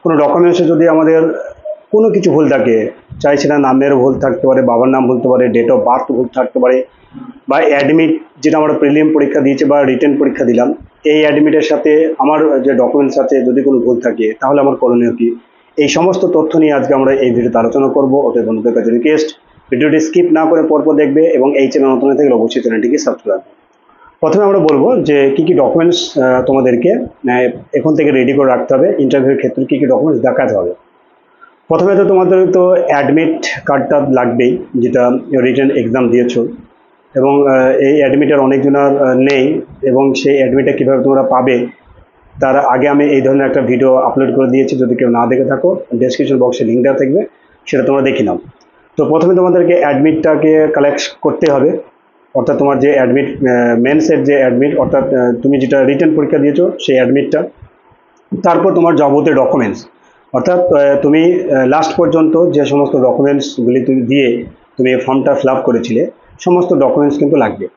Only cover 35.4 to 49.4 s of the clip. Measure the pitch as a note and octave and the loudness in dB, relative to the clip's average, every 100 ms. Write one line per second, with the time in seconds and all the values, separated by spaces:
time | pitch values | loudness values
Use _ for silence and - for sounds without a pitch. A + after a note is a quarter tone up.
35.4 | B2+ B2+ C3+ C3+ A2+ B2 A#2+ A#2+ A#2+ A#2 | 0 0 0 0 -2 -2 0 0 0 -2
36.4 | A#2+ - - _ _ _ _ C3+ C3+ C#3 | -6 -8 -20 _ _ _ _ -2 0 2
37.4 | C#3 C3 C3 C3 C#3 D3+ C3+ C#3 C#3+ D3 | 2 2 2 2 2 2 2 0 2 2
38.4 | C3+ C3+ C#3 C#3 C#3 C#3+ C3+ B2+ C3+ C#3 | 2 0 0 2 2 0 0 2 2 2
39.4 | C3 - - - C3+ B2+ C#3 B2+ C#3+ C#3 | 0 -2 -8 -6 -2 0 0 0 0 0
40.4 | B2+ C3 C#3 C3+ B2 C3+ B2+ C3+ C3 C3 | 0 0 0 0 0 0 0 0 0 0
41.4 | B2+ B2 B2 - _ - _ _ _ - | 0 -2 -4 -10 _ -20 _ _ _ -4
42.4 | C3+ C#3 C#3 B2+ C#3+ C#3+ D3 C#3 C3 C#3 | -2 0 0 0 0 2 2 0 0 0
43.4 | C3+ C#3+ A#2+ B2 C3 B2+ A#2+ C3+ C3+ C3 | 0 -2 -2 0 2 2 0 -2 -2 0
44.4 | C3 B2+ C3+ C3 B2 A#2+ B2+ A#2 A#2 C3 | 0 0 0 -2 -2 0 0 0 0 0
45.4 | C3 C3+ D#3+ - - A#2+ B2+ - C3+ C3 | -2 0 -2 -2 -6 -4 -4 -2 -2 0
46.4 | B2 B2 A2+ A#2 C3 C3+ C3+ D#3+ - _ | 0 0 -2 0 0 0 0 -2 -4 _
47.4 | _ _ - C#3 B2 C#3 C3+ C3+ G#2+ F2 | _ _ -6 -2 0 0 0 -2 -4 -4
48.4 | - _ _ _ _ - D3 D#3 E3+ F#3 | -10 _ _ _ _ -4 -2 0 2 2